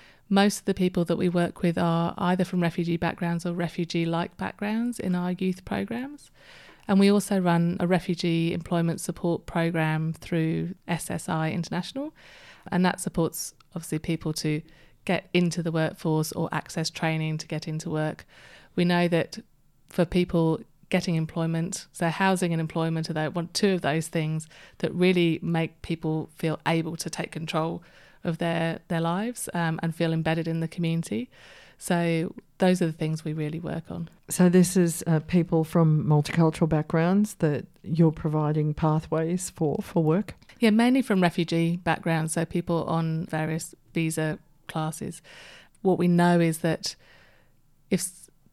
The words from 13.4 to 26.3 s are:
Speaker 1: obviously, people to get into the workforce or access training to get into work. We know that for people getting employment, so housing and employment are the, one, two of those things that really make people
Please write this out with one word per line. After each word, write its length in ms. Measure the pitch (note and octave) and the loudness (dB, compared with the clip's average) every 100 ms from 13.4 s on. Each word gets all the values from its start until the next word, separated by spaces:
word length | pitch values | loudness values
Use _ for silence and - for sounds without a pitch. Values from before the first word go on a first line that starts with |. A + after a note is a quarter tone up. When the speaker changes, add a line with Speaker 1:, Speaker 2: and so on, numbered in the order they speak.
| - - _ E3+ | -12 -14 _ -12
Speaker 1:
obviously, 240 | - D#3 | -8 -6
people 320 | - E3 D#3 D3+ | -4 -4 -4 -4
to 260 | D#3 D3+ - - - _ | -4 -4 -6 -20 -20 _
get 240 | - F3+ - | -4 -4 0
into 280 | F3 F3 E3+ | 0 2 0
the 120 | E3 | -2
workforce 580 | D#3+ D#3+ - E3 D#3 D#3 | 0 -2 -2 -2 0 -2
or 160 | - E3 | -4 -4
access 360 | D#3 - - D#3+ | -4 -6 -6 -6
training 500 | - D#3+ D#3+ D#3 D#3 | -4 -2 -2 -2 -4
to 80 | - | -6
get 200 | D#3 D#3+ | -8 -6
into 220 | D#3 D#3+ | -8 -4
work. 360 | D#3 D#3 - - - - - - - | -2 -4 -6 -14 -20 -20 -20 -8 0
We 80 | F3 | 2
know 240 | F3 F3 | 4 4
that 300 | E3 - - - _ _ _ - | 2 -2 -8 -18 _ _ _ -6
for 160 | - F3 | 0 2
people 560 | F#3 F3 E3+ D#3+ D#3+ - _ - | 2 2 2 2 0 -6 _ -4
getting 260 | F3+ F3+ E3 | -2 0 -2
employment, 720 | D#3+ E3 E3 E3 F3 - - | -2 -2 -2 -2 -4 -8 -10
so 160 | - E3+ | -4 -2
housing 460 | D#3+ F#3+ F#3 F3+ | 0 2 2 0
and 80 | E3 | 0
employment 480 | D#3+ E3 D#3+ D#3+ D#3 | -2 -2 -2 -2 -4
are 40 | |
the, 180 | D#3+ D#3 | -4 -2
one, 180 | F3 E3+ | -4 -6
two 200 | - G3+ | 0 2
of 100 | F#3 | 2
those 260 | C#3 D#3+ D#3 | 0 -2 -2
things 400 | E3+ D#3 D#3 D#3 - - - | -2 -2 -4 -8 -18 -20 -6
that 160 | - | -4
really 460 | F3 F3+ F3+ E3+ E3 | 2 4 4 4 2
make 400 | E3 E3 E3 - | 0 -2 -2 -6
people 480 | - D#3+ D#3+ D#3 - | -8 -4 -2 -4 -6